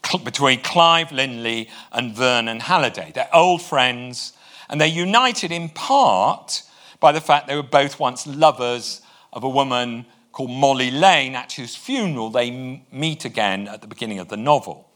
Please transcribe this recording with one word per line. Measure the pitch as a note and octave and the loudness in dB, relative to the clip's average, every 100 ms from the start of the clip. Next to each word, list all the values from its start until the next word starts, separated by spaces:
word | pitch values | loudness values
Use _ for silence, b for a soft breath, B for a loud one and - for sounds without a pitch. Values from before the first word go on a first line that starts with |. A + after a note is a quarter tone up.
cl-, | - - | -4 -4
between | B2+ - C#3 B2+ | -6 0 2 2
Clive | - F3+ E3 E3 D#3+ | 2 4 6 4 0
Linley | C3+ C3+ A#2+ A#2 A2+ A2 B B | -4 -4 -4 -4 -6 -8 B B
and | A#2 A#2+ G#2+ | -6 -6 0
Vernon | B2+ B2 A2+ A2+ | 2 2 0 -6
Halliday. | A#2 F3+ B2+ - D#2+ | 0 0 0 -4 -10
They're | - - | -6 2
old | E3+ F3+ F3 | 4 4 2
friends, | - C#3+ B2+ B2 B2 A#2+ - B B B B | -2 0 0 -2 -12 -12 -14 B B B B
and | D3 | 0
they're | D#3 | 0
united | E3 F3+ A3 B3+ A3+ F3 | 0 2 2 2 -2 -6
in | E3+ E3 | -6 -8
part | - - C#4 A#3+ F#2 A2+ - - - B B B B | -10 0 4 4 4 2 0 -8 -10 B B B B
by | D3+ | 4
the | D3+ | 4
fact | D#3 D3 C#3+ | 2 2 2
they | |
were | D3 | -6
both | C3 C#3+ C#3+ - | 2 2 2 -2
once | C#3 B2 D3+ | -4 -4 -10
lovers | C#3+ D#3 C3 B2 B2 A2+ - b b b | 2 2 4 -4 -4 -8 -14 b b b
of | B2 | -8
a | C3 | -2
woman | C3 C3+ B2 B2 A#2 A#2+ b b | 0 0 -2 -4 -8 -14 b b
called | - C3 | -10 -8
Molly | B2 C#3 C3 B2+ | 0 2 2 0
Lane, | C3+ F#3+ E3 C3 B2+ | 4 4 4 0 -6
at | B2 | -10
whose | - A#2+ - | -12 -12 -14
funeral | - C4+ G3 C3 A2 | -6 -4 -2 -4 -2
they | A#2+ A#2+ | -2 -2
m-, | B2 B2+ C3+ _ | -6 -12 -14 _
meet | C3 D#3+ D#3 | -6 -6 -4
again | A#2+ A2+ G#2 F#2+ G2+ | -8 -2 -2 -2 -6
at | G#2 | -14
the | G#2+ | -18
beginning | - A2+ G2 | -12 -8 -8
of | F2 | -10
the | G#2+ | -4
novel. | B2+ D3 F#2 C#2+ _ | 2 2 0 -16 _